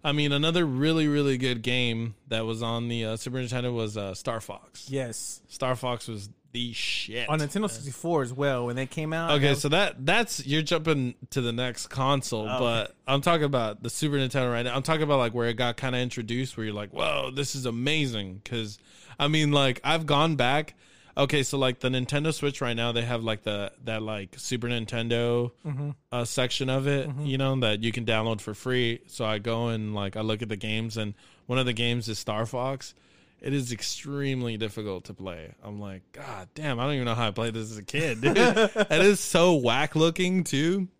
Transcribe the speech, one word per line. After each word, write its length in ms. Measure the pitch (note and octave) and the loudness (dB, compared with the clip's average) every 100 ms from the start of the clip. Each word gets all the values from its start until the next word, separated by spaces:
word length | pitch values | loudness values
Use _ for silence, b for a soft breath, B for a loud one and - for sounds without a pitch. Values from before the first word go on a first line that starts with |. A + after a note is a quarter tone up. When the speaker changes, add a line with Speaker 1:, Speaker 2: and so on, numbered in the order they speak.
Speaker 1:
I 80 | D3+ | 0
mean, 220 | D3 D3 | 2 2
another 340 | C#3+ D#3+ E3+ D#3+ | 2 2 4 2
really, 400 | B2+ D3+ D#3+ D3+ | 2 4 4 4
really 320 | D3 C#3 C3 | 4 2 2
good 240 | B2+ B2 | 0 0
game 540 | A#2 B2 B2 A2+ A#2 G#2 - | 0 2 2 0 -4 -8 -6
that 180 | A2+ A2+ | -4 -2
was 180 | A2+ | -2
on 240 | A#2 A#2 A#2 | -2 -2 -2
the, 160 | A#2 | -2
uh, 120 | A2 A2+ | -2 -4
Super 220 | - B2+ | -6 -6
Nintendo 340 | B2 B2 B2 | -4 -2 -2
was, 240 | A#2+ A2 G#2 | -2 -4 -4
uh, 160 | G2 | -8
Star 260 | F#2 - A2+ | -6 -6 -6
Fox. 480 | - G2 - - - | -8 -16 -16 -20 -8
Speaker 2:
Yes. 500 | C3+ B2 A2 - - _ | -6 -6 -8 -10 -14 _
Speaker 1:
Star 280 | - C3 B2+ | -4 -2 -2
Fox 320 | B2+ A#2+ - | -2 -4 -6
was 220 | G#2+ G2+ - _ | -10 -12 -18 _
the 200 | A#2+ A#2+ | -8 -6
shit, 560 | A2+ - - - A2+ A#2+ | -4 -4 -4 -4 -6 -2
Speaker 2:
On 100 | D#3 | 0
Nintendo 240 | D3 G3 | 0 -2
Speaker 1:
man. 60 | G#3+ | -4
Speaker 2:
sixty-four 540 | A2+ C#3+ - E3+ E3 | -4 -10 -6 0 0
as 100 | B2+ | 0
well 320 | C3 C#3+ B2+ | 0 0 0
when 120 | A#2+ B2 | -2 -2
they 100 | C3 | -4
came 260 | - D#3 | -4 -4
out. 200 | D#3+ E3 | -2 2
Speaker 1:
Okay, 160 | D3 C#3+ | 4 4
Speaker 2:
That 80 | C#3 | 4
Speaker 1:
so 120 | C#3+ | 4
that, 380 | E3 G3 - C3+ | 4 2 0 2
that's, 400 | G#3 A#3 - C3 | 2 2 -4 0
you're 160 | D3+ | 0
jumping 520 | D#3 E3 D#3+ D3 B2 - - | 2 2 2 2 0 -4 -6
to 120 | - | -2
the 100 | A#2+ | 0
next 360 | A#2 B2+ A#2 - | 0 -4 -4 -8
console, 600 | C3+ C3+ C#3 - A2+ A2 | 0 2 2 0 -4 -2
Speaker 2:
Oh, 100 | B2+ | 0
Speaker 1:
but 240 | A#2+ A#2 G#2 | 2 2 -2
Speaker 2:
okay. 60 | - - | -6 0
Speaker 1:
I'm 120 | C#3 | 2
talking 240 | D#3 E3+ | 4 4
about 380 | D3 C3 A2 G#2+ | 4 2 0 -4
the 80 | - | -8
Super 260 | - D3+ C#3+ | -2 0 2
Nintendo 340 | C3 C#3 B2+ | 0 0 0
right 120 | A#2 | 0
now. 120 | B2 | 0
I'm 80 | B2+ | -2
talking 200 | C3 D#3+ | 0 0
about, 160 | D3+ C#3 | 4 4
like, 160 | A#2 | 4
where 140 | A#2+ A#2 | 2 0
it 60 | |
got 220 | A2+ B2 A#2 | 2 0 0
kinda 220 | C3+ B2 | -2 0
introduced, 580 | B2 B2 A2+ A#2+ C3 - | -2 -4 -4 -4 -4 -4
where 80 | |
you're 100 | G#2+ | -6
like, 200 | G#2 G#2 | -6 -8
"Whoa, 360 | D#3+ D#3+ D3 C3 | -2 -2 0 -4
this 240 | C3 C3+ | -4 -4
is 120 | C#3 B2+ | -2 -4
amazing." 760 | A#2 C3 D#3 C#3 A2 G2 F#2 | -2 0 2 2 -2 -6 -10
'Cause, 360 | - A#2+ G#2+ G2+ B B B B | -8 -6 -6 -10 B B B B
I 100 | C#3+ | 2
mean, 240 | D#3 D3+ | 4 6
like, 280 | C#3+ C3+ B2 | 6 4 2
I've 220 | C#3 E3 D3+ | 0 0 4
gone 300 | C#3+ E3 C#3+ | 4 4 4
back. 400 | B2 C#3+ D3+ - B B B - | 2 2 -2 -14 B B B 0
Okay, 240 | C#3 D3 | 2 2
so, 160 | C3 C#3 | 2 2
like, 220 | C3 A#2+ | 0 2
the 100 | B2+ | 0
Nintendo 420 | C3 B2+ C#3+ D#3 | 0 0 0 0
Switch 300 | D3+ C#3+ C#3 | 0 -2 -2
right 140 | B2 A#2 | -2 0
now, 140 | A#2 | 0
they 120 | A#2 | 0
have, 200 | A#2 A#2+ | 0 -2
like, 200 | A2+ G#2+ | 0 -2
the, 300 | A2 G#2 G2 - | -2 -2 -4 -8
that, 160 | A#2+ A2 | -6 -4
like, 340 | A2 G#2+ F#2+ - | -4 -6 -8 -10
Super 300 | - B2 A#2+ | -6 -4 -2
Nintendo, 840 | A#2+ A2 A#2 A#2 A#2 A#2+ A#2+ A#2+ _ D#3 | -2 -2 -4 0 2 2 2 0 _ -8
Speaker 2:
Mm-hmm. 240 | C#3 D3 - _ | -6 -6 -8 _
Speaker 1:
uh, 140 | B2 | -4
section 460 | A#2+ - B2+ - C3 | -2 0 0 0 0
of 160 | C3 C#3 | 2 2
it, 200 | C#3+ C#3 | 0 -2
Speaker 2:
Mm-hmm. 160 | C3 D3 | -4 -2
Speaker 1:
you 100 | C3+ | 0
know, 180 | C3+ C3 | 2 2
that 220 | A2+ G#2+ | 2 2
you 100 | A2+ | 0
can 140 | A#2 A2+ | 0 0
download 340 | A2 A2+ A2 | 2 2 -2
for 140 | - | -4
free. 460 | G#2 B2+ B2+ A#2+ A#2 - | -8 0 2 2 -2 -10
So 180 | - A2+ | -4 -2
I 120 | G#2+ | -2
go 280 | A2+ A2+ A#2 | -2 -2 0
and, 260 | A2+ G#2+ | -2 -2
like, 220 | G#2 G2 A2 | -4 -4 -2
I 60 | |
look 180 | A2 G#2+ | -2 -2
at 80 | A2+ | -2
the 80 | G#2 | -4
games, 400 | A2 A2 A2+ A2 | -2 -2 -2 -4
and 160 | G#2+ G#2 b b - | -6 -6 b b -2
one 120 | B2+ | 0
of 80 | B2 | 0
the 80 | |
games 340 | A2+ A#2+ A#2+ A2 | 0 0 0 -2
is 100 | G#2+ | -6
Star 280 | - G#2+ A2+ | -4 -2 -2
Fox. 480 | B2+ B2+ C3+ - - b b b b | -2 -4 -4 -10 -18 b b b b
It 140 | - | -4
is 180 | C#3 B2 | -2 -2
extremely 840 | A#2 - - C#3+ C#3+ C#3 C3 A#2+ G#2+ | -6 -6 -8 -6 -4 -2 -2 -2 -2
difficult 480 | G#2+ G#2+ G#2 F#2 | -4 -4 -6 -6
to 100 | - | -8
play. 380 | G2 F#2+ E2 D#2+ - | -10 -10 -10 -12 -16
I'm 160 | G2+ G#2 | -12 -10
like, 240 | G2+ F#2+ _ | -10 -12 _
"God 360 | - C#3 G#2+ F#2 | -16 -14 -12 -14
damn, 260 | - D3+ A#2+ | -8 -4 -2
I 40 | |
don't 100 | C3+ | -2
even 100 | C#3+ | -2
know 100 | A#2+ | -2
how 140 | A2+ A2+ | 0 0
I 20 | |
played 200 | G2+ A#2 | 0 -4
this 180 | A2+ A2 | -4 -8
as 60 | G#2+ | -10
a 60 | |
kid, 400 | G2 C#3 D#3 A2 | -6 -2 -2 -2
dude." 140 | C3 G3+ | 2 6
Speaker 2:
<laughs> 0 | |
Speaker 1:
It 520 | A#3+ G#3 G#3+ A3 G3+ D#3+ | 6 6 4 4 4 6
is 180 | F#3+ G3 | 6 6
so 340 | - E3+ F3+ | 2 6 8
whack 400 | D#3+ A#2+ B2 D3+ | 6 4 2 2
looking, 480 | D#3 E3 E3 F3+ F#3 | 4 4 4 2 2
too. 460 | E3+ C3+ D#3+ G3 F#3 | 2 2 2 0 -2